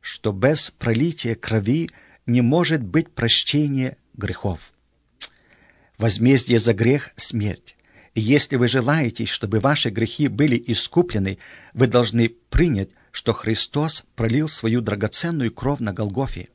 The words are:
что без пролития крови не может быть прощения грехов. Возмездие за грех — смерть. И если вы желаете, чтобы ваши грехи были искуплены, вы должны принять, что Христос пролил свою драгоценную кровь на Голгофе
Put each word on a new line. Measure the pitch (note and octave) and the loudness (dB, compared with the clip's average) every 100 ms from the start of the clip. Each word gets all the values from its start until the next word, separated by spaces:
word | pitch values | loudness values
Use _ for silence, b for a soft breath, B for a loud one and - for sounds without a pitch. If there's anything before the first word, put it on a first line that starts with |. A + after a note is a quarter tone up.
что | - - A2+ | -14 -8 -6
без | G2 B2 D3+ - | 0 0 2 -2
пролития | - A#2+ A2+ D#3+ E3 A#2 | -4 -2 0 0 -2 -6
крови | A2+ - A2 G2+ C#3+ E3 B B B - | -6 -2 -2 0 -2 -2 B B B 0
не | A#2+ | 2
может | A#2+ D3+ E3 D#3 | 4 2 2 -2
быть | A2 A2+ E3 | 0 -2 -2
прощения | - A#2 - - C#3+ D3+ C3+ C3 - _ | -4 0 2 2 0 0 0 -4 -6 _
грехов. | - G2+ F#2 G2+ F2 - _ _ _ _ _ - b b b b b b _ | -10 -8 -4 -6 -6 -12 _ _ _ _ _ -18 b b b b b b _
Возмездие | A2+ G2+ A#2+ C3+ - A#2+ | -2 2 4 4 4 2
за | A2+ | 4
грех — | G2+ A2 C#3+ - - | 2 2 2 -2 -4
смерть. | - A#2 G#2 E2+ - - b b b | -2 -2 -4 -6 -14 -20 b b b
И | - | -4
если | A2 C#3+ - C3 | 2 2 2 2
вы | A#2+ | 2
желаете, | C3 A#2+ D#3 B2+ - A2 | 2 0 0 0 -4 -6
чтобы | - G#2 G#2+ | -6 -2 0
ваши | G#2 D3 C#3 | 2 0 -2
грехи | G2+ A2+ - D3 | -2 -4 0 -2
были | - D3 A#2 - | 2 2 0 0
искуплены, | A#2 - - F3 A2 G2 F#2+ B B B | -2 0 0 0 0 -2 -4 B B B
вы | - A#2+ | 0 4
должны | B2 A#2 A2+ A2+ | 4 2 2 0
принять, | - _ A2+ F3 A2 F#2+ b b | -2 _ 2 2 2 -4 b b
что | - - | -10 -2
Христос | A2 - A2 - C#3+ D#3 - - - | -2 0 -2 -2 -2 -2 -4 -6 -6
пролил | A2+ A#2+ D#3 | -2 0 -2
свою | - A2+ A#2+ | -2 -2 -2
драгоценную | G#2+ G2+ G#2 - F3 E3 A#2+ | -2 -2 -2 -2 -2 -2 -4
кровь | - C3+ C#3+ | -4 -4 -4
на | A2 | -4
Голгофе | F#2+ G#2 G2 C3+ - F2+ | -4 -4 -4 -4 -6 -12